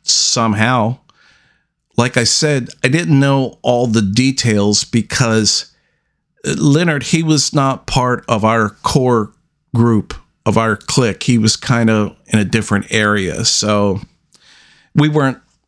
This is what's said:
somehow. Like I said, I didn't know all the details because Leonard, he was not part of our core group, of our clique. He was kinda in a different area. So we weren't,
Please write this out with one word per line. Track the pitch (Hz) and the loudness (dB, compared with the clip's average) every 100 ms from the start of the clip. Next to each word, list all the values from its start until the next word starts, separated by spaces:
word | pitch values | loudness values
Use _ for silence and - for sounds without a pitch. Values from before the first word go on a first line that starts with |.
somehow. | - - - - 113 101 110 127 107 127 _ _ _ _ _ _ _ _ _ - | -4 -2 -2 -2 -2 0 0 0 -2 -4 _ _ _ _ _ _ _ _ _ -2
Like | 120 - | 0 0
I | |
said, | 113 - 156 143 117 - | 0 0 0 -2 -4 -6
I | 127 | -2
didn't | 151 170 139 | 0 2 2
know | 139 139 131 - | 4 2 -2 -4
all | 123 120 120 | -2 0 2
the | 113 | 0
details | 101 104 131 131 120 107 101 101 | 0 0 0 0 0 2 2 0
because | - 120 107 - 120 110 101 - - _ _ _ _ _ _ _ | 0 -2 -2 -2 0 2 0 -2 -6 _ _ _ _ _ _ _
Leonard, | - 143 147 143 175 147 | -8 0 2 2 2 -2
he | 117 165 | -2 -2
was | 165 151 - | 0 0 0
not | 147 135 127 - | -2 -2 -4 -4
part | - 123 120 - | -2 0 -2 -2
of | 113 | -2
our | 110 113 107 | 0 0 -2
core | - - 143 127 117 104 - _ _ _ | -2 -2 0 2 0 -2 -10 _ _ _
group, | 120 117 110 - - - _ - | 0 2 2 -2 -12 -18 _ -2
of | 104 | 0
our | 113 | 0
clique. | 104 - - 113 95 | -2 -2 -2 0 -2
He | - 120 | 0 2
was | 110 | 2
kinda | - - 120 113 110 101 - _ | -2 -2 0 2 0 -2 -8 _
in | 110 | -2
a | 98 | 0
different | 113 101 101 - | -2 -2 -4 -2
area. | 110 104 104 92 73 | -2 0 0 -2 -4
So | 113 - 107 104 101 98 - _ _ _ _ _ _ _ _ | -2 -2 0 0 0 -4 -8 _ _ _ _ _ _ _ _
we | - 151 | 0 2
weren't, | 151 135 127 _ _ | 2 0 -4 _ _